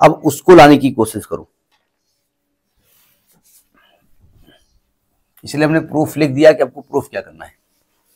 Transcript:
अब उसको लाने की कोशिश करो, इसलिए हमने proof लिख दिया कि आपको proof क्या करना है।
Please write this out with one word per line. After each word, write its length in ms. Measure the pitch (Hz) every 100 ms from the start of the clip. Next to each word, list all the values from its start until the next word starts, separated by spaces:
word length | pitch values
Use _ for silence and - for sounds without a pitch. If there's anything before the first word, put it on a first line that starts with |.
अब 200 | 156 165 156
उसको 300 | - - 175
लाने 220 | 147 139
की 140 | 135
कोशिश 340 | 117 110 104 -
करो, 240 | - - _ _ _ _ _ _ _ _ _ _ _ _ _ _ _ _ _ _ _ _ _ _ _ _ _ _ _ _ _ _ _ _ _ _ _ _ _ _ _
इसलिए 220 | 107 143 151
हमने 140 | 160
proof 340 | 160 147 151 143
लिख 140 | 151
दिया 200 | 131 156
कि 120 | 151
आपको 180 | 131 -
proof 260 | - 143 -
क्या 120 | 101
करना 240 | - 80 76
है। 100 | _ _ _ _ _ _